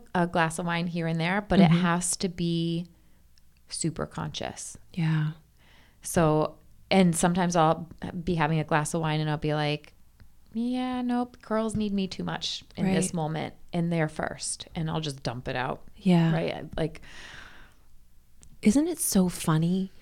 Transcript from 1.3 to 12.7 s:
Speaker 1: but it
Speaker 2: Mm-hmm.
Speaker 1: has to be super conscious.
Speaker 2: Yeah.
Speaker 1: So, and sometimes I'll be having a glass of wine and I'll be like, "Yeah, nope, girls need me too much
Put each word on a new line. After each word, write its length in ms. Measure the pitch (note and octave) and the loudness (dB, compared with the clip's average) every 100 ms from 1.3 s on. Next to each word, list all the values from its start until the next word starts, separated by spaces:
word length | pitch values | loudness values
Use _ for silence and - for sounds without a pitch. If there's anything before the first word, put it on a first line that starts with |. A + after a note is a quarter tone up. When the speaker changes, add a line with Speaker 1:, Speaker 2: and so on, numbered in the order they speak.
| G3 | -2
Speaker 1:
but 180 | G#3 E3+ | 4 6
it 120 | E3+ | 8
Speaker 2:
Mm-hmm. 100 | E3+ | 6
Speaker 1:
has 340 | F3 F3 - - | 4 2 0 -2
to 100 | F#3+ | -4
be 580 | F3 E3+ E3+ E3 E3+ F3+ _ - - - - - - - | -2 -2 0 0 -2 -6 _ -20 -20 -20 -20 -20 -20 -14
super 380 | - E3 D3+ D3+ | -6 -4 -4 -6
conscious. 720 | - E3 - B1+ - - - - | -6 -8 -6 -8 -10 -14 -16 -12
Speaker 2:
Yeah. 380 | - D#3+ D#3+ D#3 D#3 _ _ - - - _ | -4 0 0 -2 -6 _ _ -20 -20 -20 _
Speaker 1:
So, 540 | - F#3 D#3 D#3 D#3 - - - - | -4 2 4 4 0 -4 -20 -14 2
and 240 | F#3+ F3+ D#3+ | 4 6 4
sometimes 400 | F3+ F3 F3 F3 | 2 2 2 4
I'll 320 | D#3+ E3 E3 - - F3+ | 4 2 -4 -12 -10 -6
be 140 | E3 E3 | -2 0
having 240 | D3+ D#3+ | 2 2
a 40 | |
glass 300 | D3+ D#3 D3+ | 2 0 0
of 60 | E3+ | -2
wine 200 | D#3+ D3+ | 0 0
and 80 | D3+ | 0
I'll 60 | D3+ | -2
be 180 | D3+ | 0
like, 400 | D3+ D3 D3 - - - - - - - | 0 0 -2 -6 -20 -20 -20 -20 -20 -12
"Yeah, 480 | A3 A#3+ B3+ B3+ B3+ | -6 -4 -2 -2 -4
nope, 340 | B3 B3 B3 - | -2 -2 -2 -8
girls 320 | - A3 A3 G#3 | -4 -2 0 -2
need 160 | G#3+ | -2
me 140 | G3 F#3+ | -2 -2
too 160 | - | -4
much 400 | F3 D#3+ - - - | -6 -4 -6 -8 -10